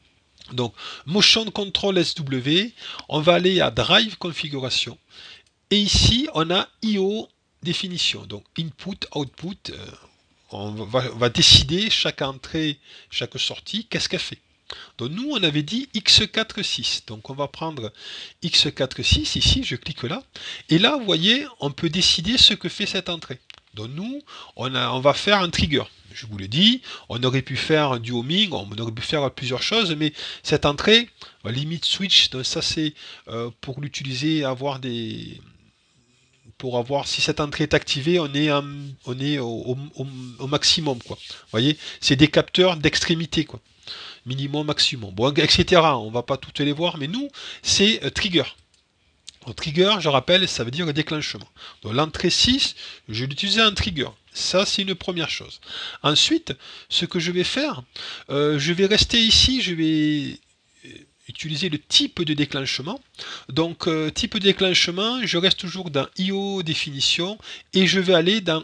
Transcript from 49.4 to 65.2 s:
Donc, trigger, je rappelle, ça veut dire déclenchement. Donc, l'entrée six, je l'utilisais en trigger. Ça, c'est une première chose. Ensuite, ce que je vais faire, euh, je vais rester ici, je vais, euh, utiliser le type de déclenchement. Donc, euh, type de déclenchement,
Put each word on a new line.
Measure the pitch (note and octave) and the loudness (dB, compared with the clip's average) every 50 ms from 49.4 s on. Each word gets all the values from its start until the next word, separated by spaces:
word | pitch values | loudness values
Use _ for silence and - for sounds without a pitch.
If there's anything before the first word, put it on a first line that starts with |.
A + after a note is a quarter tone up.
| - B2+ | -14 -14
Donc, | A2 | -10
trigger, | - - D#3+ C#3+ E3+ F#3 G3+ G#3+ G3 | -8 -8 -2 2 2 4 4 2 2
je | D3+ D#3 | 2 2
rappelle, | C#3 C3 - - F3 F#3+ F#3+ D#3 | 2 2 4 4 4 4 4 0
ça | - - A#2+ | -2 -4 -4
veut | A#2 | -4
dire | C3 D#3+ F3+ D#3+ C#3+ | -4 -2 -2 -2 0
déclenchement. | D#3 D3+ - D#3+ D3+ C#3+ - - G#2 - - _ - - - - - - | -2 -2 -2 -4 -4 -4 -6 -8 -10 -14 -18 _ -20 -20 -20 -20 -14 -10
Donc, | G#2 A2 | -4 0
l'entrée | C3+ D3+ D#3+ - - - F3+ | 0 0 0 -2 -2 0 0
six, | - - - A#3+ B3+ C#4 - - - - - - - - _ - | 2 4 4 4 4 2 0 -2 -2 -6 -14 -18 -18 -18 _ -8
je | A2 A2 B2+ | -6 -4 -4
l'utilisais | C#3 C#3+ - - G3 F#3+ A3+ A3+ | -4 -4 -4 -2 0 2 4 4
en | G#3+ G3 | 4 4
trigger. | - - A3 F3 D3 A#2+ - - _ _ _ - | 2 0 -2 -2 -2 -4 -4 -6 _ _ _ -8
Ça, | - - - - F#3 G3+ | -6 -4 2 2 2 2
c'est | G3+ - - G3 | 2 0 -2 -2
une | G3 F#3+ | -2 -4
première | - - - F3+ E3+ D#3 - | -4 -4 -4 -4 -4 -4 -4
chose. | - - - C3+ - - - - - - - - - - - | -4 -6 -8 -12 -16 -18 -16 -14 -12 -10 -10 -10 -10 -2 0
Ensuite, | C#3+ D3+ - - - D#4 E4 - - C3+ - - - - - - - | 2 4 4 4 4 2 0 0 -4 -8 -10 -12 -16 -20 -20 -10 -4
ce | - - F3 | -2 -2 0
que | - - F3+ | 0 0 -2
je | D#3+ F3+ | -2 0
vais | F3 F3+ F3 | 0 0 0
faire, | - - C4 D4 D4+ A3 C3 B2 - _ - - - - - - - | 0 0 -2 -2 -2 -4 -6 -10 -12 _ -14 -14 -12 -14 -14 -10 -4
euh, | C3+ C#3+ D3 D3+ D3+ C#3+ | -2 0 2 2 2 2
je | C#3 D#3+ | 2 0
vais | F3 F3 G3 | 2 2 4
rester | F#3+ G#3+ G#3+ - - - A#3 | 4 4 4 4 4 4 4
ici, | A3+ A3 G3+ - - C4 C4 B3+ | 4 6 6 6 6 4 4 2
je | - F#3 F3 | 0 0 0
vais, | D#3+ D#3+ D#3 D#3+ D#3 D3+ D3+ D3+ D3 C3+ C3 B2+ - _ _ _ _ _ _ _ _ - | 2 2 4 4 4 4 2 2 0 -2 -4 -8 -12 _ _ _ _ _ _ _ _ -20
euh, | B2+ - - - _ _ _ _ - | -20 -20 -20 -20 _ _ _ _ -16
utiliser | - - - D#3 D#3 C#3 F#3+ F3+ | -12 -10 -8 -6 -4 -4 -2 -2
le | D3 D3 | -4 -4
type | - - - - D4 - - - | -2 2 4 4 4 2 0 -4
de | F3 D3+ D3+ | -2 0 0
déclenchement. | C#3+ D3 - - C#3+ C3+ C3 - - C3 E3 A#3 C#4 - _ _ - - - - - - - | 0 0 0 -2 -4 -4 -4 -4 -6 -6 -8 -8 -10 -12 _ _ -18 -14 -14 -14 -14 -14 -4
Donc, | C#3 C#3+ E3 E3+ E3 - - F3 | 0 0 0 0 -2 -2 -2 0
euh, | D#3+ D#3 D#3 D#3 | 0 2 0 0
type | - - - G#3 - | -2 -2 -4 -2 -2
de | A3 G3 | 2 2
déclenchement, | G3 F#3+ - F#3+ F#3 F3 - - F3+ E3+ F#3 G3+ A3+ B3 B3+ | 2 4 4 2 2 4 4 4 2 2 0 -2 -2 -2 -2